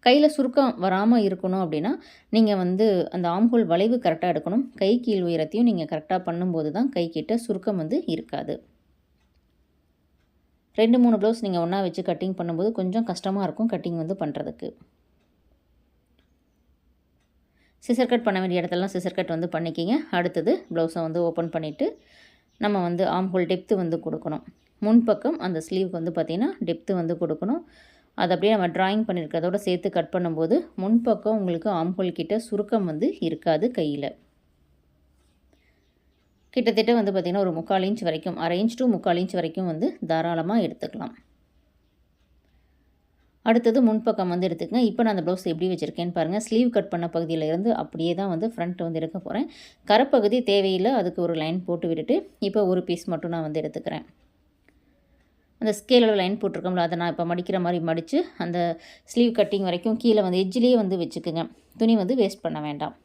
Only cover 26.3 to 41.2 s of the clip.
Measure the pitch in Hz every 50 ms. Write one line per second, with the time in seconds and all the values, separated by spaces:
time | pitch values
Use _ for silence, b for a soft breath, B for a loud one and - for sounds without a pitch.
26.3 | 160 180 233 330 392 - 202 170 170 165 - - 196 180 165 165 175 165 180 147
27.3 | 156 156 - 202 269 339 330 b b b b b b b b b b - - 180
28.3 | 185 165 180 208 220 208 185 175 156 175 190 190 202 214 220 - 185 180 165 151
29.3 | - 170 165 175 180 208 - - 180 175 180 196 - 180 165 170 - 185 180 170
30.3 | 160 156 165 170 214 330 339 - _ - 185 196 226 233 233 247 220 214 - 214
31.3 | 220 220 196 180 170 165 165 214 196 170 165 175 185 185 190 180 165 - 165 165
32.3 | 202 226 233 - - 196 208 202 - 220 196 175 151 151 196 311 403 - - 165
33.3 | 160 156 - 170 160 156 180 254 247 - 165 151 143 143 139 - - _ _ _
34.3 | _ _ _ _ _ _ _ _ _ _ _ _ _ _ _ _ _ _ _ _
35.3 | _ _ _ _ _ _ _ _ _ _ _ _ _ _ _ _ _ _ _ _
36.3 | _ _ _ _ - 254 240 226 226 202 220 226 240 233 214 196 190 190 165 175
37.3 | 175 202 196 185 160 165 160 - 202 190 185 190 208 233 - 170 156 160 - -
38.3 | - - 160 165 175 180 208 233 233 - 262 247 214 175 - 196 175 175 185 180
39.3 | - 180 160 165 160 - 185 180 160 156 190 311 - - - 160 165 160 160 170
40.3 | 170 165 160 175 208 233 196 160 - - - - - 220 - - - -